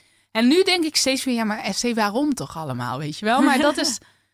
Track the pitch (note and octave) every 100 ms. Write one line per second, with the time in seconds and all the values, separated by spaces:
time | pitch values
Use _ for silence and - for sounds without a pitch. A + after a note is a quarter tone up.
0 | _ _ _ A3 A#3+ E4+ F#4+ F4+ D#4 -
1 | C4 C4+ C4+ A#3 G#3+ G#3+ - F#3+ A#3+ A3+
2 | G3+ A3 D4+ C4 C#3 E3 D3+ B2 B2 B2+
3 | D3+ D#3 A3 B3+ D4 C4 D4+ E4 D4 A3
4 | _ _ _